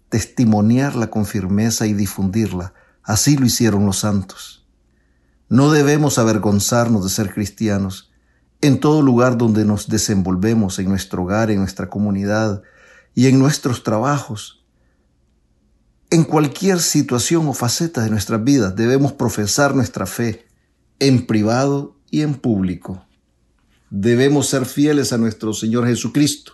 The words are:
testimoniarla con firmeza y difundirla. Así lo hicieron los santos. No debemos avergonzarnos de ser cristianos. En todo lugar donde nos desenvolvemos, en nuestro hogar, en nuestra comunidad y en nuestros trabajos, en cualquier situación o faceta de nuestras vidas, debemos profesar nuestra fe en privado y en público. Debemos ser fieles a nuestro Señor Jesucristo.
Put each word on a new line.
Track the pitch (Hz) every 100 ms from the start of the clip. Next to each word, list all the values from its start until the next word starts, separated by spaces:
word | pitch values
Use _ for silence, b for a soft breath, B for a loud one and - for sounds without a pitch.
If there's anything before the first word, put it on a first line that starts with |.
| _
testimoniarla | 113 - - 113 104 107 123 143 123 110
con | 110 101
firmeza | 104 92 101 113 - 110
y |
difundirla. | 104 98 - 95 110 104 92 90 b b b
Así | - 107 - 143
lo | 120
hicieron | - 113 101 101
los | 95
santos. | 107 101 92 - - - _ _ _ _ _ _ _ _ _
No | 113 143
debemos | 156 143 151 147 -
avergonzarnos | 113 107 107 101 - 120 117 110
de | 92
ser | - 98
cristianos. | - 101 - 110 98 95 92 - _ _ _ _ _
En | 147 127
todo | 151 156
lugar | 135 120 127 120
donde | 117 107 107
nos | 101 -
desenvolvemos, | 107 - 98 92 92 107 113 98 95
en | 95
nuestro | 95 - 90
hogar, | 90 107 110
en | 101
nuestra | 95 - 95
comunidad | 95 104 98 101 107 110 98 b b b b b
y | - 131
en | 135
nuestros | 135 147 120 117
trabajos, | - 107 131 143 - 104 - - _ _ _ _ _ _ _ _ _ _ _ _ _ _ _
en | 165 -
cualquier | 151 147 - 190 180
situación | - 151 139 120 - 165 151
o |
faceta | 123 120 - 165 131
de | 110
nuestras | 107 95 113
vidas, | 120 139 98 95
debemos | 117 135 139
profesar | - 117 - 104 - 143 135
nuestra | 120 - 95
fe | - 113 107 _ _ _ _ _ _
en | 139 123 -
privado | 110 104 123 143 143 143 _ _
y | 151
en | 151 131
público. | 131 101 92 85 - 92 - _ _ _ _ _ _ _ _
Debemos | 98 113 120 139 143 -
ser | 139 -
fieles | - 151 147 120
a | 120
nuestro | 113 107 107
Señor | 104 113 120 120
Jesucristo. | 113 113 143 147 - -